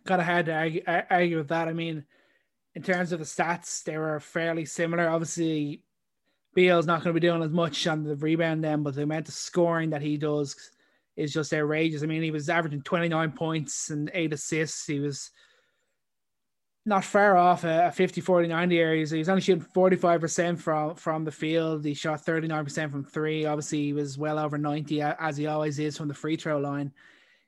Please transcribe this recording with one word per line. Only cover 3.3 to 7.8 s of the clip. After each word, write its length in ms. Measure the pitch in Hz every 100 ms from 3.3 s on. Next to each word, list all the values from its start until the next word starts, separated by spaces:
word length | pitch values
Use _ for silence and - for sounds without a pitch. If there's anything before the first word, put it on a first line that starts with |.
| - 165 175 - -
they 160 | - 156
were 220 | 156 151
fairly 440 | - 170 165 165
similar. 440 | 160 - 165 170 170
Obviously, 760 | 165 160 170 165 156 147 156 _ _ _ _ _ _ _
Beal's 320 | 185 180 175 160
not 160 | 165
gonna 100 | 175
be 80 | 165
doing 220 | 170 170
as 80 | 156
much 360 | 170 170 -